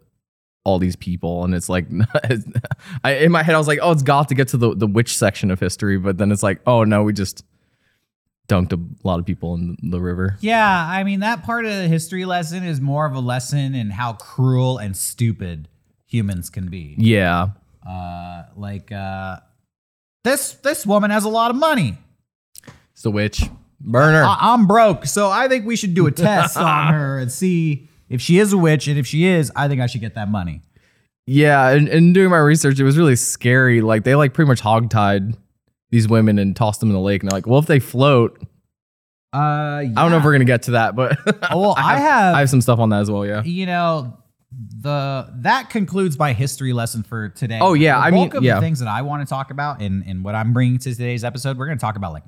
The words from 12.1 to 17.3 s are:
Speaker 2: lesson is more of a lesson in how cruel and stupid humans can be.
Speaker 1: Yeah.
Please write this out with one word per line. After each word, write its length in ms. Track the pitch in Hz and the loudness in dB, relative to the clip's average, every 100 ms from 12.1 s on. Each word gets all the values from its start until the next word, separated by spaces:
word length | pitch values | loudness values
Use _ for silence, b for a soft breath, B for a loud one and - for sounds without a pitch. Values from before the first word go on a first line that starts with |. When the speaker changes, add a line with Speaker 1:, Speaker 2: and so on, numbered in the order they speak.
| 185 185 | -8 -4
Speaker 2:
lesson 380 | 180 160 180 | -4 -4 -8
is 160 | 180 139 | -6 -4
more 260 | 139 147 151 | -4 -2 -4
of 80 | 135 | -4
a 40 | |
lesson 560 | 123 127 123 143 135 131 | -4 -6 -4 -4 -4 -4
in 140 | 107 | -6
how 240 | 98 120 | -6 -8
cruel 640 | 104 - - 131 127 127 127 | -8 -12 -2 0 2 0 -2
and 180 | 104 95 | -6 -8
stupid 720 | - - 117 107 90 80 76 _ _ _ - | -8 -4 -4 -4 -10 -12 -16 _ _ _ -8
humans 440 | 117 101 90 80 | -4 -4 -6 -10
can 180 | 104 90 | -10 -10
be. 260 | 90 73 76 | -12 -12 0
Speaker 1:
Yeah. 520 | 113 104 90 | 2 4 2